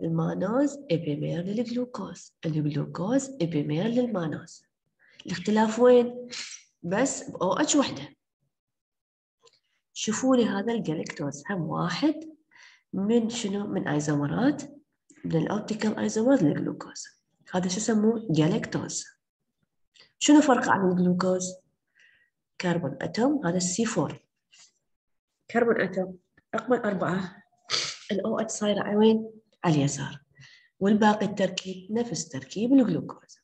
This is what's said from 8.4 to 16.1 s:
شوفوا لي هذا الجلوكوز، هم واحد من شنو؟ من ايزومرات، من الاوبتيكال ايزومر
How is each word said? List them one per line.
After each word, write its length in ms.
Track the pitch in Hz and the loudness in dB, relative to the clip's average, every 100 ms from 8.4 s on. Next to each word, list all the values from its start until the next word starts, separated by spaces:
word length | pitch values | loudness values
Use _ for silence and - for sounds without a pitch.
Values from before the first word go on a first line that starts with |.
| _ _ _ _ _ _ _ _ _ _ _ _ _ _ _ | _ _ _ _ _ _ _ _ _ _ _ _ _ _ _
شوفوا 420 | - - 214 262 254 | -8 -4 0 4 4
لي 80 | |
هذا 280 | 208 196 208 | 4 0 -2
الجلوكوز، 680 | 233 165 156 - - 147 - - | -4 -2 -4 -6 -6 -8 -8 -8
هم 120 | 196 | -6
واحد 520 | 156 156 170 - 302 302 - - _ _ - _ _ | -4 -2 -2 0 0 -2 -8 -20 _ _ -20 _ _
من 380 | 185 202 233 220 | -4 2 2 0
شنو؟ 360 | - 202 202 208 | -4 -4 -4 -4
من 220 | 196 - | -4 -2
ايزومرات، 760 | 147 151 147 143 165 262 294 - - _ _ _ - | -2 0 0 0 0 0 0 -8 -18 _ _ _ -12
من 120 | 175 165 | -2 -2
الاوبتيكال 640 | - 208 214 220 220 - | 0 -4 -4 -2 -2 -2
ايزومر 440 | 214 | -2